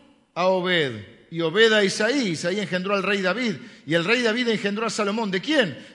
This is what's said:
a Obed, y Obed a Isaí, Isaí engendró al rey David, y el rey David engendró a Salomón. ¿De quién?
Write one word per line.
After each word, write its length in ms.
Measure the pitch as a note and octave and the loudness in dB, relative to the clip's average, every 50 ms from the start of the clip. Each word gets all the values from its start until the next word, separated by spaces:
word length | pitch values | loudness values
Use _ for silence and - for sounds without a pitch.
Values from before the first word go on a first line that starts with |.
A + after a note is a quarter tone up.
| - _ _ _ _ _ - | -20 _ _ _ _ _ -4
a 120 | E3 F3+ | -2 0
Obed, 840 | F#3 F#3+ F#3 F3 F#3 F3+ E3 D3 C3 A2+ G#2 G2+ - - - - - | 2 2 2 0 0 2 2 0 0 -4 -8 -12 -16 -20 -20 -18 -10
y 100 | E3 E3 | -4 -2
Obed 300 | E3 D#3+ D#3+ G#3+ A3+ A3 | -2 0 4 6 6 6
a 120 | A3 G#3+ G3+ | 6 4 2
Isaí, 460 | G3 - - G#3+ A3+ C#4 C#4+ A#3 F#3 | 2 0 0 0 0 0 0 0 -2
Isaí 280 | D#3+ - F3 F3 F#3+ G#3 | -2 -4 -4 -4 -4 -4
engendró 360 | G3 C#3+ F3+ F3+ F#3 G3+ G3+ | -4 -4 -4 -4 -2 -2 -2
al 80 | G3 F3+ | 0 0
rey 180 | G3 G#3 G3+ | 0 0 0
David, 320 | F#3 F3+ F#3 B3 B3+ A3 E3 A#2+ - - - - - | 0 0 0 0 -2 -2 -4 -4 -8 -18 -20 -12 -4
y 80 | C#3 E3 | 0 0
el 100 | E3+ E3 | 0 2
rey 160 | F#3+ A#3 B3+ | 2 2 2
David 280 | A#3+ A3 G#3+ B3 B3 A#3 | 2 2 0 0 0 0
engendró 360 | G#3+ E3 E3 G3+ G#3 A3 A#3 | 0 0 0 -2 -2 -2 -4
a 60 | G#3 | -4
Salomón. 400 | - A3+ G#3 G3+ G#3 A#3 A3 G3 | -2 -2 -2 -2 -2 -2 -2 -2
¿De 100 | F#3 F#3 | -4 -4
quién? 380 | - C#4+ D#4+ C#4+ A3 D#3 A#2+ - - - | -2 0 2 2 2 0 -2 -10 -14 -20